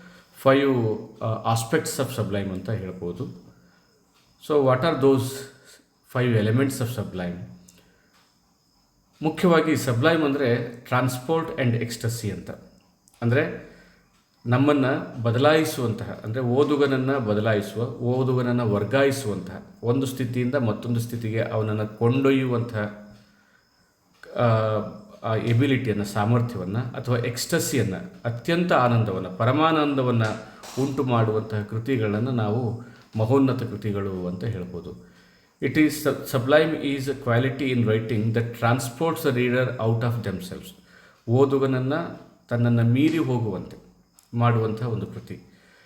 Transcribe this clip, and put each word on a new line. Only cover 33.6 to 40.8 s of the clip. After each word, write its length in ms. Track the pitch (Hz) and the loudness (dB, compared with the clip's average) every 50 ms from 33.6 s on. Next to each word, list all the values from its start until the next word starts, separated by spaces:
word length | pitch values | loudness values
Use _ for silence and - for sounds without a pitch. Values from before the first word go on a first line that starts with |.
| 113 | -4
ಕೃತಿಗಳು 640 | - 104 101 - 104 98 101 98 98 95 90 90 | -6 -6 -6 -4 -4 -2 -2 -4 -4 -4 -4 -4
ಅಂತ 160 | 90 90 90 120 | -6 -6 -4 -6
ಹೇಳ್ಬೋದು. 720 | 117 95 90 87 90 90 85 - - - - - - - - _ _ _ _ _ _ _ _ | -6 -6 -6 -8 -8 -10 -10 -12 -12 -14 -16 -18 -20 -20 -20 _ _ _ _ _ _ _ _
It 100 | 147 131 | -4 0
is 180 | - 160 151 147 | 4 4 4 4
sub-, 460 | 143 - - 143 - - - - - | 2 0 -2 -2 -2 -2 -4 -4 -2
sublime 460 | 123 117 135 147 156 160 160 156 - - | -2 2 4 4 4 4 4 0 -2 -2
is 180 | 143 139 135 127 | -4 -4 -4 -4
a 200 | 143 131 - - | -4 -6 -4 -2
quality 500 | 123 117 123 131 131 131 - 143 127 127 | 0 2 2 2 0 -2 -2 -2 0 2
in 100 | 120 110 | 2 2
writing 400 | 107 110 107 113 - 120 104 107 | 2 2 2 0 0 -2 0 0
that 220 | 117 113 117 113 | 0 0 0 -2
transports 840 | - - - 117 117 123 131 - - - - 165 165 156 - - | -2 -4 0 0 2 2 2 -2 -4 -4 -2 -2 -2 0 0 0
the 80 | 139 127 | 0 2
reader 300 | 123 123 123 123 127 127 | 2 2 2 2 2 0
out 360 | - - - 113 113 113 113 | 0 -2 -2 0 0 2 2
of 220 | 123 117 117 113 98 | 0 0 -2 -2 -2
themselves. 440 | 101 92 87 - - - - - - - - | -4 -6 -6 -8 -10 -12 -14 -14 -16 -20 -20